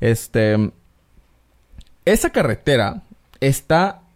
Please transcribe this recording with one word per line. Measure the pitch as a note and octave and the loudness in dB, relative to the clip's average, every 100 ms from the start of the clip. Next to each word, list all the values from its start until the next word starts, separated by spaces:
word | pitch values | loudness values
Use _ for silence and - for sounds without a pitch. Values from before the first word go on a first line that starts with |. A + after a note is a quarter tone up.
Este, | A#2 A2+ - A2+ A2 G#2+ G#2+ - _ _ _ _ _ _ _ _ _ - - _ | -2 -2 -2 -2 0 0 -2 -6 _ _ _ _ _ _ _ _ _ -20 -20 _
esa | - A3+ E4+ | 0 0 0
carretera | B3+ D3 G#2+ - C3 G#2+ F#3+ - - _ - | -2 -2 -2 0 0 0 -6 -14 -20 _ -4
está | C#3 C3+ - D#3+ F#3+ - _ | -2 -2 0 0 0 -4 _